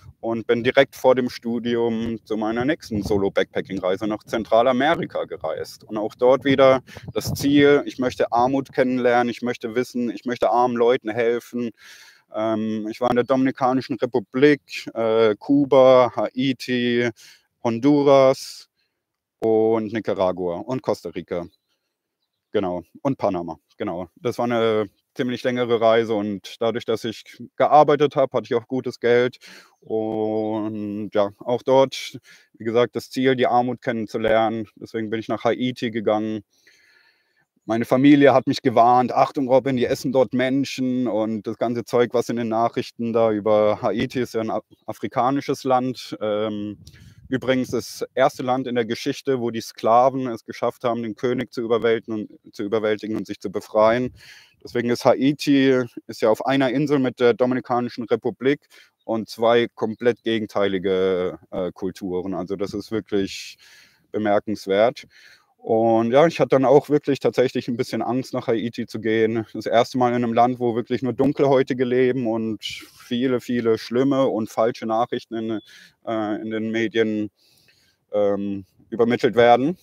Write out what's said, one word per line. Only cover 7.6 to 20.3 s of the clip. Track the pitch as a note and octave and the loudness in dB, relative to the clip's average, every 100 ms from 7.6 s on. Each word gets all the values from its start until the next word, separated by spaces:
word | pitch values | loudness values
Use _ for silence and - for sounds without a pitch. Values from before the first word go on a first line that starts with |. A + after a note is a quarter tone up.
| C#3+ C#3+ A2 | 6 4 0
ich | - | -4
möchte | B2+ - A#2+ | -6 -2 -2
Armut | A#2 B2 C#3 C3+ | 0 0 0 -4
kennenlernen, | - B2+ B2+ B2 A#2+ A#2+ | -2 0 0 2 2 0
ich | A2 | -4
möchte | B2 A#2+ A#2 A2+ | -6 -6 -6 -4
wissen, | B2 B2 A#2+ | -4 -4 -6
ich | F#2 | -6
möchte | A#2+ A#2+ G2+ | -8 -2 0
armen | A#2 B2+ A#2 | 2 2 2
Leuten | A#2 B2+ A2 | 2 2 -2
helfen. | A2+ A#2 A#2+ - A#2+ A#2 - - - - _ _ G#2+ | -2 0 -2 -6 -8 -8 -10 -20 -20 -20 _ _ -6
Ähm, | A2 G#2+ A2 A2 G#2+ | -2 -2 -2 -4 -6
ich | - | -4
war | B2 | 0
in | B2 | 0
der | |
Dominikanischen | A#2+ C3 C3 - C3 C3 - - | 0 0 0 0 0 0 -4 -4
Republik, | A#2+ B2 G2 B2+ D3 C#3+ - - - | -2 -2 -4 2 4 4 -2 -14 -10
äh, | A#2 A2+ A2 A2+ G#2 | -4 0 4 4 2
Kuba, | - C#3+ C3+ C3+ C3 B2+ A#2+ | 0 2 4 6 8 8 4
Haiti, | - G#2+ B2+ C3+ B2 - B2 A#2+ A#2+ A#2+ - - _ _ _ | 0 -4 -2 -2 -4 -4 -2 0 0 -2 -4 -16 _ _ _
Honduras | A#2+ A2+ C#3 D3 C#3+ C#3 C3+ C3+ - - - _ _ _ _ _ _ _ | -4 0 2 4 6 6 6 2 -6 -18 -20 _ _ _ _ _ _ _
und | A2+ A2 A2 A2+ G#2+ | 0 2 2 0 -2
Nicaragua | A2+ A2 G2 F#2 | -6 -4 0 0